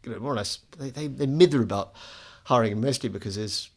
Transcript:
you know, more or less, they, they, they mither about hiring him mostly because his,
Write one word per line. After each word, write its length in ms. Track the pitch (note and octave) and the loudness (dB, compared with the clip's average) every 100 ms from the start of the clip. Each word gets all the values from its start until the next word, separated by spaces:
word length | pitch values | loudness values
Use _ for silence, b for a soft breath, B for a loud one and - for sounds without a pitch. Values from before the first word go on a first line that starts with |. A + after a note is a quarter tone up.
you 80 | B2 | -14
know, 80 | G2+ | -8
more 120 | C3+ | -4
or 40 | A#2+ | -4
less, 240 | G2+ - - E3 | -4 -8 -12 -14
they, 120 | C3+ | -12
they, 180 | C3+ D3+ | -8 -8
they 180 | C3 C#3 | -2 0
mither 340 | D3 F3+ C#3+ | 6 6 6
about 320 | G2+ G2+ G2 B B B B B - | 2 0 -4 B B B B B 2
hiring 260 | B2 A2+ | 4 4
him 100 | G#2 | 0
mostly 260 | C3 C3 A#2 | 0 -2 -4
because 280 | G2 G#2+ G2 | -6 -6 -6
his, 340 | G#2+ - - | -6 -6 -8